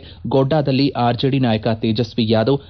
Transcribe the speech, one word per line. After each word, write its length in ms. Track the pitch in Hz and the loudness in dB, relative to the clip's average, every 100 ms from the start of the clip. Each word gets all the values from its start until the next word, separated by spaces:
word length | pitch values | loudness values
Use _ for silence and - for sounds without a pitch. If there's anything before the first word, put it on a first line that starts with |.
| - - - | -4 -14 -2
ಗೋಡ್ಡಾದಲ್ಲಿ 640 | 135 135 156 139 131 139 123 | 0 2 0 0 0 0 0
ಆರ್ಜೆಡಿ 440 | 120 123 139 135 | 0 0 0 0
ನಾಯಕ 280 | 127 107 117 | 0 0 0
ತೇಜಸ್ವಿ 500 | 110 117 110 117 - 110 | -2 -2 -2 -2 -2 0
ಯಾದವ್ 300 | 110 110 143 - | 2 2 0 -4